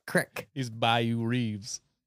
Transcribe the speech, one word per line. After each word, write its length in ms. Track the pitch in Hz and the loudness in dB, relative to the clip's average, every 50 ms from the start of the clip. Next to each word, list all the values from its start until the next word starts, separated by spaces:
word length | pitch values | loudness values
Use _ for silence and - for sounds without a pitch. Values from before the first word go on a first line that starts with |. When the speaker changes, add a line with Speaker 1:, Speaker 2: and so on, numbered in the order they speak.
| _ - | _ 0
Speaker 1:
crick. 420 | - - - - _ - - - _ | 0 0 0 0 _ -10 -10 -8 _
Speaker 2:
He's 160 | 139 131 117 | -6 -6 -6
Bayou 540 | 110 113 120 117 117 120 120 117 117 117 113 | -4 0 2 4 4 4 4 2 0 0 0
Reeves. 580 | 113 120 127 120 110 104 101 101 120 - - - _ _ _ _ | 0 0 0 0 -2 -4 -6 -8 -10 -12 -12 -14 _ _ _ _